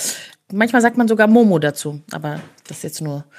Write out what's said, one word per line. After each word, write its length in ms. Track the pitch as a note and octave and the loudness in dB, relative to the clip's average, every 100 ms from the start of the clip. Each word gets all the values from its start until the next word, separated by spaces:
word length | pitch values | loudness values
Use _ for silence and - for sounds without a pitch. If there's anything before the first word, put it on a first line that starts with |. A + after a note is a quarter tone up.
| - - - _ _ | -10 -10 -16 _ _
Manchmal 300 | G3 A#3 B3 | -4 0 2
sagt 160 | A#3 A#3+ | 2 2
man 120 | A3 | 0
sogar 180 | G#3+ G#3+ | 2 6
Momo 320 | A#3 A3 E3 | 6 6 4
dazu, 420 | D3 C#3+ D3 D3 - | 0 -4 -10 -12 -14
aber 300 | D#3+ D3+ D#3 D3+ _ - | -12 -10 -10 -14 _ -20
das 140 | D#3 | -16
jetzt 200 | D#3+ - | -14 -10
nur 240 | D#3 C#3+ - | -10 -10 -14